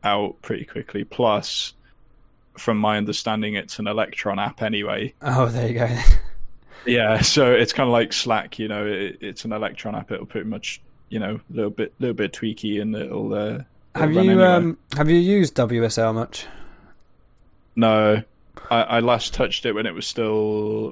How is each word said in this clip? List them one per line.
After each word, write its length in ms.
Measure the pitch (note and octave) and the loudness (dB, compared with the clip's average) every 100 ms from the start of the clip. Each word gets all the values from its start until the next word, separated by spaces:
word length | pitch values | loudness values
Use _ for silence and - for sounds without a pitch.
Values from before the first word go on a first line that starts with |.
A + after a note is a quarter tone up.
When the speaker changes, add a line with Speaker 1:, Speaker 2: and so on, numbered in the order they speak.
Speaker 1:
out 360 | G#2 G2+ G2+ - | -2 0 -2 -8
pretty 220 | - A2+ | -10 -10
quickly. 380 | - - - G#2 | -8 -12 -10 -10
Plus, 680 | G#2 - A#2 G#2 - - - - _ _ _ _ _ _ _ - | -8 0 2 2 -2 -6 -8 -12 _ _ _ _ _ _ _ -6
from 200 | - G#2+ | -2 0
my 180 | G#2+ G#2+ | 2 0
understanding, 580 | G#2 - A2+ G#2+ G#2+ | -2 -4 -4 -4 -4
it's 260 | G#2 - - | -6 -8 -8
an 80 | G#2 | -4
Electron 500 | G#2+ G#2 - G#2 G2 | -2 -4 -4 -4 -4
app 240 | G2+ - | -4 -4
anyway. 500 | A2 G#2 G#2 G#2 G#2+ - | -4 -4 -4 -6 -6 -8
Speaker 2:
Oh, 240 | C#3 B2+ A#2+ | -2 0 0
there 200 | A#2 A#2 | 0 -4
you 60 | A#2 | -2
go. 100 | A#2+ | -2
<laughs> 80 | A#2+ - - - - - - - - | 8 10 10 6 -2 -6 -8 -20 -8
Speaker 1:
Yeah, 360 | - A#2+ A2 A2 | 0 2 2 2
so 320 | - D3+ B2+ | 2 4 6
it's 200 | B2 A2+ | 6 4
kinda 200 | - B2+ | 2 2
like 200 | A#2+ A#2 | 2 2
Slack, 460 | - B2 G#2+ - - | -2 -2 -2 -4 -8
you 80 | G#2+ | -6
know, 180 | G#2 | -4
it, 340 | G#2 G2 G2 - | -4 -4 -6 -8
it's 240 | G2+ F#2 | -12 -10
an 80 | A2+ | -8
Electron 420 | G#2+ G#2 - G#2+ | -6 -6 -6 -10
app. 160 | G#2 - | -10 -8
It'll 160 | G#2 - | -10 -8
pretty 220 | A2+ G2+ | -8 -8
much, 300 | G#2+ - - - - - | -8 -10 -14 -18 -20 -10
you 100 | A2 | -6
know, 160 | G2+ G#2+ | -6 -8
a 180 | - | -8
little 160 | C#3 G#2 | -6 -4
bit, 240 | G#2 G#2+ - | -4 -6 -4
little 120 | B2+ A2 | -4 -2
bit 160 | - | -4
tweaky, 500 | - A2+ G#2+ G#2+ G#2 | -4 -8 -6 -6 -4
and 140 | G#2+ G#2+ | -4 -6
it'll, 360 | - G#2+ G#2+ | -6 -8 -6
uh, 60 | G#2 G#2+ | -4 -6
it'll 180 | A#2+ - _ _ | -8 -12 _ _
Speaker 2:
Have 220 | - D#3 E3+ | -2 0 4
Speaker 1:
run 80 | |
Speaker 2:
you, 60 | F#3+ | 4
Speaker 1:
anyway. 120 | F#3+ | 6
Speaker 2:
um, 340 | F#3 F3 E3+ - - C#3 | 6 4 0 -4 -8 -2
have 120 | D3+ | 4
you 60 | E3+ | 4
used 360 | F3+ G3+ E3 | 4 4 2
W 300 | - A#2 A#2 | 0 0 0
S 120 | A2+ A2+ | 0 0
L 160 | A2+ | 0
much? 320 | A2 - - - - - - - - _ _ _ _ _ _ _ - | -2 -6 -10 -14 -14 -16 -18 -20 -20 _ _ _ _ _ _ _ 2
Speaker 1:
No, 440 | A2+ A2 G#2+ A2 - _ _ - - | 4 6 6 4 0 _ _ -20 -2
I, 80 | A#2 | 0
I 160 | - A#2 | 2 2
last 340 | A#2 A#2+ - | 2 2 0
touched 320 | - A#2 - | -2 -2 -2
it 120 | A#2+ G#2+ | -4 -2
when 100 | A2 | -4
it 80 | |
was 140 | E2+ - | -6 -8
still 800 | - A2 G#2+ G#2+ G#2+ G#2+ G#2+ A2 | -4 -2 0 0 -2 -4 -4 -6